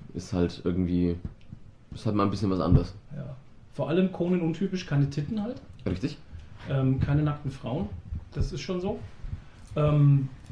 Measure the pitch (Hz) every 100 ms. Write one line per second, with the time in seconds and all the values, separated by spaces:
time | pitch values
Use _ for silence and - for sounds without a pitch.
0 | - - - 90 87 - - 90 90 87
1 | 87 87 - - - - - - - -
2 | 113 101 101 98 104 92 82 - - -
3 | - - 131 - - - - - 131 170
4 | 185 - 175 180 160 - 196 185 - 143
5 | 139 - 147 220 208 254 - - 98 90
6 | - - - - - - - 139 131 131
7 | - 147 151 147 131 - 117 143 208 -
8 | - - - 147 - 180 - 180 190 233
9 | - - - - - - - - 151 147
10 | 143 139 131 - -